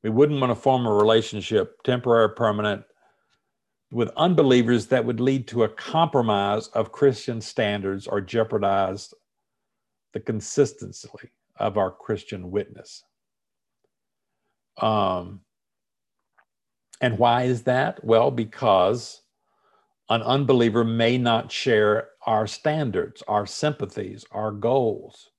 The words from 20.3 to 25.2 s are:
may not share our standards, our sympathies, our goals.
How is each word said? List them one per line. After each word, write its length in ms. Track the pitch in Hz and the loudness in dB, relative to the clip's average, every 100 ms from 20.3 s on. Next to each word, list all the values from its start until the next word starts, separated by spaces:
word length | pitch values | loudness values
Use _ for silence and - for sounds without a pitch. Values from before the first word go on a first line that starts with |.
| 135 139 127 117 113 | 0 2 4 4 2
may 320 | 113 117 117 127 | 0 0 0 2
not 340 | 120 113 - | 0 0 -2
share 600 | - 135 110 104 107 - _ - | -6 2 4 4 2 -2 _ -2
our 200 | 110 110 | -2 -2
standards, 760 | - 151 156 139 92 80 - - | -4 -4 -2 -2 -4 -6 -10 -4
our 200 | 104 98 | -4 -2
sympathies, 800 | - 151 143 98 - 98 101 - | -4 -4 -4 -10 -10 -12 -12 -14
our 200 | 104 107 | -8 -8
goals. 800 | 104 113 135 120 101 - - | -4 0 0 0 -4 -12 -20